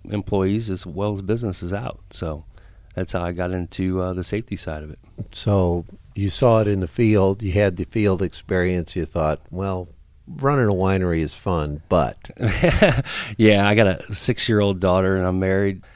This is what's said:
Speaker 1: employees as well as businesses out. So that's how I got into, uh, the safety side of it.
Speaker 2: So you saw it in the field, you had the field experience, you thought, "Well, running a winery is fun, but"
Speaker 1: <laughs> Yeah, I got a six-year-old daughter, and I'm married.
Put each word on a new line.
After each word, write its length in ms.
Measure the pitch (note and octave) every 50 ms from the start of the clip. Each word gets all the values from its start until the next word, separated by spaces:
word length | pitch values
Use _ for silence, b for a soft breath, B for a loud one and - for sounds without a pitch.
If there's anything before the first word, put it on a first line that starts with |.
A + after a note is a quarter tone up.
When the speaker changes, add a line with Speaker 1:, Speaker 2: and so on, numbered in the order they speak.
| - -
Speaker 1:
employees 600 | G#2 G2+ G2 - G#2 G2 F#2+ F#2+ G2+ A2+ A2+ G#2+
as 160 | F#2 F2+ -
well 260 | F#2 D2 F#2 G2+ G#2+ G#2
as 100 | G2 G2
businesses 500 | F#2 A2 A#2 A#2+ G2+ F2+ - F#2 F2 F#2+
out. 280 | G2+ B2 E2+ - - - -
So 340 | - - - D#2+ D2+ D#2 - b b b b b b b b b b
that's 180 | F#2 F#2 - -
how 100 | F2+ F2
I 100 | F2 F2
got 200 | F2 F2+ F2+ F#2
into, 480 | F2+ F2 E2 - - F#2 F#2 F#2 F#2
uh, 120 | F2+ F#2 F2+
the 120 | F#2 F2
safety 320 | - G2+ G#2+ - - G2+
side 260 | E2+ - D#2+ D#2 D2+ D2+
of 80 | D2+
it. 80 | - - - - - - - - -
Speaker 2:
So 520 | - - G#2+ G2+ G2 F#2 F2 F2 F2 E2 - - - - - -
you 140 | G2 G2+ G2
saw 300 | - - C3+ A#2+ A2+ A2
it 60 | G#2+
in 140 | G#2 G2+ F#2+
the 80 | F#2 E2+
field, 560 | - - A#2 G#2+ G#2+ G2 F#2+ F#2+ G2 G#2 A2
you 80 | F#2+ E2
had 240 | G2+ G#2 G2 F2
the 80 | E2 E2
field 380 | - - A2+ G#2 G2+ F#2 F2 G2
experience, 720 | E2+ - - - - G2 F2+ F2+ F#2 F2+ F2+ E2 - -
you 120 | F2+ D#2
thought, 340 | - - E2+ D#2 D#2 D2+ - - -
"Well, 380 | E2 F2+ G2 G2 F#2 F#2 F2+ - - - - - - - -
running 420 | - - C#3+ C3+ C#3 D3 C3+ A#2+ G#2
a 60 | G2
winery 440 | F2+ F#2+ F#2+ F#2+ F#2+ F#2 F2 E2+ E2
is 140 | D#2 D2 -
fun, 460 | - - G2 F2+ E2 D2+ D2 D2 D2+ - _
but" 300 | F#2 E2+ C#2+ A1 - - - - -
Speaker 1:
<laughs> 720 | - A#2+ G#2+ - - - E3+ - - G#3+ F3+ A#2 B2+ B B B B B B G#2+ -
Yeah, 280 | A2 G#2+ G#2 G2+ G2+
I 80 | G2+ G#2+
got 120 | A2 A2
a 280 | F#2+ F2 - - - G2+
six-year-old 640 | - - - A#2+ - - - A2 G#2 G#2 G2+ F#2+ F2+
daughter, 380 | F#2+ F#2 F2+ F#2+ F#2+ F#2+ F#2+
and 100 | F#2+ F2+
I'm 120 | F2+ F#2 F#2
married. 440 | F#2+ F#2+ F#2+ G2 G2+ G2 F#2+ F#2 b b b